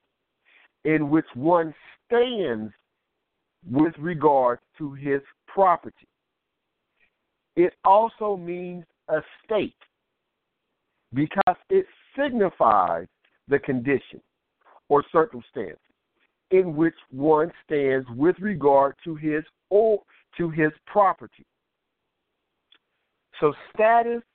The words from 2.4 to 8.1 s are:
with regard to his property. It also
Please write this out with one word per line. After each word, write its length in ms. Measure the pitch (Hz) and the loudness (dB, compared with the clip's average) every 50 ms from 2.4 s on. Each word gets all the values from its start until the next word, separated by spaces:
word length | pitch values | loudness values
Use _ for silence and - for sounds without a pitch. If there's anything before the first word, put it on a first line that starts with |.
| 175 131 113 107 110 104 - _ _ _ _ _ _ _ _ _ _ _ _ _ _ _ _ _ - - | -4 -4 -4 -6 -8 -12 -14 _ _ _ _ _ _ _ _ _ _ _ _ _ _ _ _ _ -10 -4
with 240 | 120 143 156 165 160 | 0 0 0 0 -2
regard 640 | 147 151 175 175 143 143 151 139 135 127 120 120 - _ _ _ | -6 -8 -8 -4 0 2 2 4 4 2 0 -2 -4 _ _ _
to 160 | - 156 139 135 | -14 -12 -12 -12
his 280 | 135 143 143 139 139 139 _ _ _ _ | -8 -4 -4 -4 -4 -4 _ _ _ _
property. 600 | - - 196 190 180 170 - - 110 - _ _ _ _ _ _ _ _ _ _ _ _ _ _ _ _ _ _ _ _ _ _ _ _ _ _ _ _ _ _ _ - | -6 0 2 2 2 2 0 -2 -14 -20 _ _ _ _ _ _ _ _ _ _ _ _ _ _ _ _ _ _ _ _ _ _ _ _ _ _ _ _ _ _ _ 0
It 180 | 165 175 175 - _ - | 0 0 0 0 _ 2
also 540 | 190 196 214 226 226 | 4 4 4 4 0